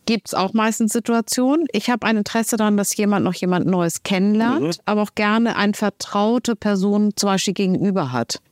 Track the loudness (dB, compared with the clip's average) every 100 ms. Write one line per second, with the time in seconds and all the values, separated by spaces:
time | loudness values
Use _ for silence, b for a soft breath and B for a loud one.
0 | -2 -2 -2 -4 -2 0 0 0 -2 0
1 | 0 -2 0 0 2 2 0 -2 -2 0
2 | 0 0 0 -2 -2 0 2 2 0 0
3 | 0 2 0 0 0 0 2 0 0 -2
4 | -2 0 2 2 2 0 -2 -4 -2 -2
5 | -2 0 2 2 2 2 0 0 -4 -4
6 | -4 0 2 0 -2 -2 -2 0 2 2
7 | 0 0 0 0 -2 0 0 2 0 0
8 | -2 -2 -4 -8 -6